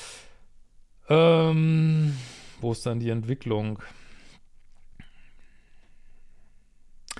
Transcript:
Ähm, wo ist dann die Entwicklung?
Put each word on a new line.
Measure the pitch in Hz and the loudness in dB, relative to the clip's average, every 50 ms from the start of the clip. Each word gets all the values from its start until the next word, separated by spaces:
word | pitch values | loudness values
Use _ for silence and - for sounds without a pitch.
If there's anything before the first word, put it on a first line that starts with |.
| - - - - - - - - - - - - - - _ - - _ - - - - | -16 -16 -18 -18 -20 -20 -20 -20 -20 -20 -20 -20 -20 -20 _ -20 -20 _ -20 -12 -2 2
Ähm, | 151 160 165 165 165 165 160 160 160 160 160 160 160 160 160 160 160 156 156 151 143 131 123 120 - - - - - - | 4 6 6 6 6 6 4 4 4 2 4 4 4 4 4 4 4 4 2 0 0 -4 -8 -14 -18 -18 -20 -20 -14 -8
wo | - 120 | -4 -4
ist | 113 - - | -4 -4 -4
dann | 123 117 117 | -4 -2 -2
die | 117 117 | -2 -2
Entwicklung? | 113 117 110 113 135 - - 120 110 107 107 107 107 101 - - - - - - - - - - - - - - - - - - - - - - - - - - - - - - - - - - - - - - - - - - - - - - - - - - - - - - - - - _ _ - - - - - - - - - | -2 -2 -2 -4 -6 -4 -2 -2 -2 0 0 -2 -6 -8 -10 -16 -18 -20 -20 -20 -20 -20 -20 -20 -20 -20 -20 -20 -20 -20 -20 -20 -20 -20 -20 -20 -20 -20 -20 -20 -20 -20 -20 -20 -20 -20 -20 -20 -20 -20 -20 -20 -20 -20 -20 -20 -20 -20 -20 -20 -20 -20 -20 -20 -20 -20 -20 -20 -20 -20 -20 _ _ -20 -20 -20 -20 -20 -18 -16 -16 -16